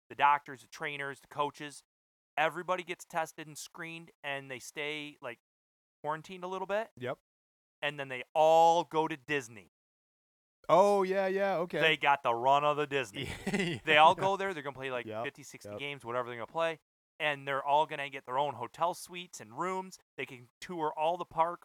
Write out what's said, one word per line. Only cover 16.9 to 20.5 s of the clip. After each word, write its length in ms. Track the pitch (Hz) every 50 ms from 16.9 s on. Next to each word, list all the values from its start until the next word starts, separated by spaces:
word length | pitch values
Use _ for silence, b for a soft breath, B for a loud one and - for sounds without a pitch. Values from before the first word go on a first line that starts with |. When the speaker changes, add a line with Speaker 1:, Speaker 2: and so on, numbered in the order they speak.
| _ _ _ _ _ -
Speaker 1:
And 300 | 160 151 143 139 139 139
they're 160 | 139 135 135
all 220 | 143 143 147 156
gonna 240 | 139 156 147 139 143
get 160 | 135 135 -
their 100 | - 127
own 160 | 135 147 143
hotel 400 | 127 113 120 113 - - 165 175
suites 480 | 175 - - - 180 175 180 175 - -
and 160 | 127 107 113 135
rooms. 400 | 170 185 190 190 185 190 - - _ _ _ -
They 80 | 135
can 220 | - 135 120 120 120